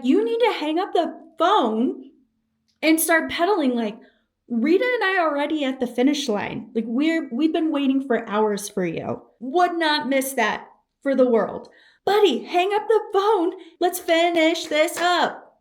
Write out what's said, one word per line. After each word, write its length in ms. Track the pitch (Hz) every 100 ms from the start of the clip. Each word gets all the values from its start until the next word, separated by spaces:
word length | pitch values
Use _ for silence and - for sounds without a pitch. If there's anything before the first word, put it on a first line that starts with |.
You 200 | 240 330
need 140 | 453 466
to 200 | 466 -
hang 200 | 302 311
up 140 | 381
the 220 | 381 320 - - _
phone 720 | 330 415 247 220 269 - - _ _ _ _ _ _ _
and 180 | 302 320
start 300 | 330 330 -
pedaling. 440 | - 339 403 277
Like, 240 | 240 220 214 - _ _ _ _
Rita 360 | 240 247 349
and 200 | 494 494
I 140 | 392 381
are 120 | 330
already 340 | 285 294 311
at 160 | 269 262
the 60 | 240
finish 420 | - 254 294 -
line. 420 | 202 - - -
Like, 100 | 226 226
we're, 420 | 233 311 330 277
we've 200 | 233 320
been 200 | 320 320
waiting 340 | 285 277 269 269
for 220 | 226 220
hours 400 | 202 214 202 -
for 180 | - 180
you. 360 | 160 139 117 - _
Would 340 | 240 311 359
not 340 | 349 320 302 269
miss 240 | 269 269
that 320 | 269 214 - - _ _ _
for 120 | 277
the 140 | 269 254
world. 400 | 226 190 - - _ _ _
Buddy, 400 | - 403 403 233
hang 280 | - 349 370
up 140 | 415 427
the 140 | 440 -
phone. 400 | 381 403 440 339 - - _
Let's 180 | 339 349
finish 680 | - 330 339 339 320 339 -
this 300 | 294 320 330
up. 640 | 349 349 262 - - _